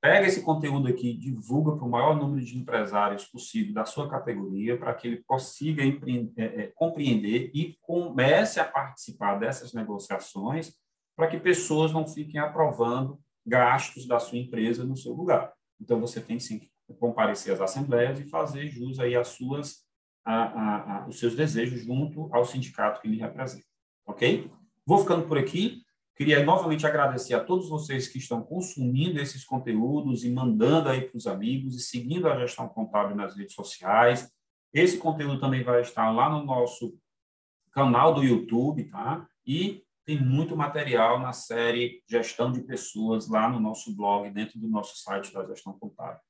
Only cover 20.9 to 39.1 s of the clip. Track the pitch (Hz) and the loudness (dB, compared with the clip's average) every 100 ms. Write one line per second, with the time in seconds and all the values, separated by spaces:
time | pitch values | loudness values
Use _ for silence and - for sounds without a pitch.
20.9 | 98 - - 117 117 151 113 123 123 110 | -8 -8 -2 -2 0 0 0 -2 -4 -4
21.9 | 131 151 156 151 120 123 135 - - 107 | -2 -2 -6 -2 0 0 -2 -8 -2 -2
22.9 | - 110 110 104 - 131 - _ _ _ | -2 -2 -2 -4 -6 -8 -10 _ _ _
23.9 | _ - 104 120 101 - - _ _ - | _ -14 0 2 2 -2 -18 _ _ 4
24.9 | 190 - 170 156 151 131 170 226 - _ | 4 6 2 4 0 0 0 -2 -4 _
25.9 | _ _ _ 147 147 143 185 175 151 151 | _ _ _ 4 6 6 4 4 0 2
26.9 | 147 139 127 - 120 - 180 165 156 - | 4 2 0 0 -2 2 0 0 -6 -4
27.9 | 135 123 131 - 117 110 175 180 - 123 | -4 -4 -8 -6 -6 -4 -6 -6 -2 0
28.9 | 131 170 151 139 131 - - 120 110 120 | 2 2 0 -4 -8 -6 -6 0 0 2
29.9 | 147 147 117 120 123 127 107 123 160 147 | 0 0 -2 -2 0 2 4 6 4 4
30.9 | 131 131 117 107 98 110 135 135 123 - | -2 -2 -6 -6 -4 -2 -2 -4 -6 -6
31.9 | 123 120 175 165 131 123 - 117 - 107 | -6 -4 0 0 0 -2 -6 -10 -6 -2
32.9 | 104 101 104 98 101 98 - 101 - 95 | 0 0 -2 -6 -8 -14 -12 -12 -8 2
33.9 | 107 120 123 - _ _ _ _ 143 180 | 6 6 4 -4 _ _ _ _ 4 4
34.9 | - 165 156 143 135 139 131 120 123 120 | 4 -2 -2 -2 0 0 0 4 2 2
35.9 | - 113 113 139 156 143 127 120 - 117 | 0 2 4 2 2 0 0 0 -2 -10
36.9 | - _ _ _ _ _ _ _ - 135 | -10 _ _ _ _ _ _ _ 2 4
37.9 | 120 151 143 135 110 - 117 139 120 - | 8 6 6 6 4 4 2 2 0 -6
38.9 | 95 117 | -6 -4